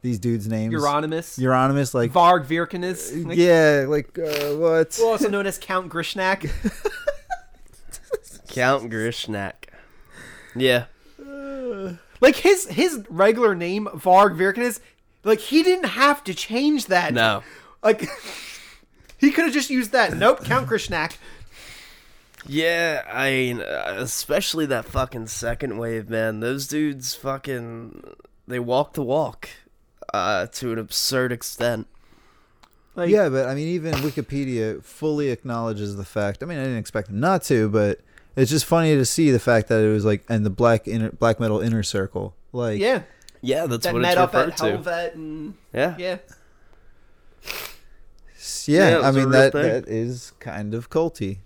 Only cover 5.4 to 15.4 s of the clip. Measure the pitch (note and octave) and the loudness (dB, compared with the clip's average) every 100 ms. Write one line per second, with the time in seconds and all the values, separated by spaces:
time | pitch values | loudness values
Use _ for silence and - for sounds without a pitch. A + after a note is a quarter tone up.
5.4 | G3 - - F#3 F3+ D#3+ D#3+ G3+ F#3 G3 | -2 -6 -4 -4 -4 -6 -6 -2 0 0
6.4 | D3+ - G#3+ - A4 C6+ C6+ D5+ - F5+ | -2 -4 -4 -4 -8 -4 -8 -8 -12 -14
7.4 | - - - - - - - - - - | -14 -20 -20 -20 -18 -18 -10 -10 -10 -20
8.4 | - - B2+ C#3 A#2 A2 A2+ A#2+ - G#2 | -12 -2 2 0 -2 -4 -4 -4 -8 -6
9.4 | G2 - - - - - - - - - | -8 -12 -20 -20 -20 -20 -20 -20 -20 -20
10.4 | - A#2+ C3 B2 A#2+ - _ - C#4 C#4 | -14 -2 2 2 0 -20 _ -20 -16 -14
11.4 | C#4 C#4 B3+ G3+ F#3+ F3 _ - B3+ - | -12 -10 -8 -8 -10 -12 _ 4 4 6
12.4 | F4+ F#4+ - D#3+ F4 C#4+ G3 E3 G3 A3 | 4 2 0 0 0 -2 -10 2 4 6
13.4 | A3+ F3+ E3+ G3 G#3 D#3+ F#3 F#3 G3+ E3 | 2 2 -2 -4 -6 -4 4 6 6 4
14.4 | F#3 G3 A#3+ - - _ _ _ G#3 A3 | -2 0 -2 -4 -14 _ _ _ 0 0